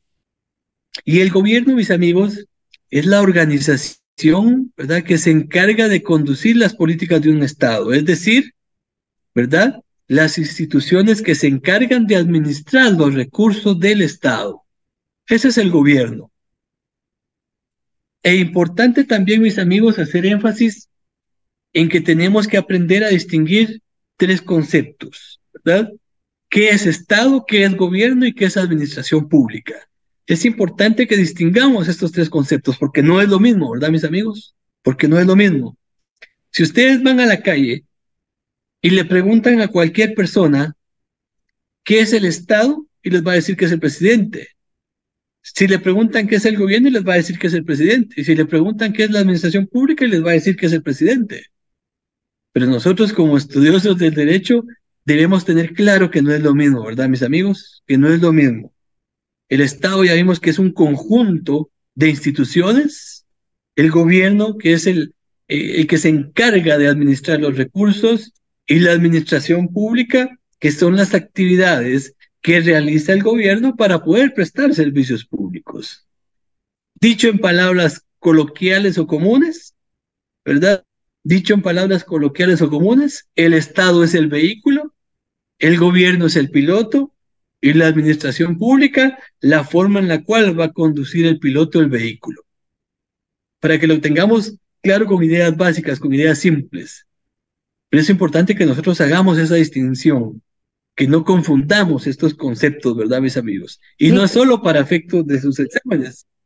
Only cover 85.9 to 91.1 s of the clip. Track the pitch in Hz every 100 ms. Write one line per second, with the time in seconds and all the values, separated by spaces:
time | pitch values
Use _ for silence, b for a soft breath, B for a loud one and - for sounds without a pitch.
85.9 | 180 180 180 165 160 139 147 147 196 226
86.9 | 277 277 _ _ _ _ _ 139 156 160
87.9 | 156 151 151 143 127 170 170 226 269 277
88.9 | 269 269 262 B _ 139 127 - 170 196
89.9 | 202 185 156 160 226 202 165 160 165 160
90.9 | 147 135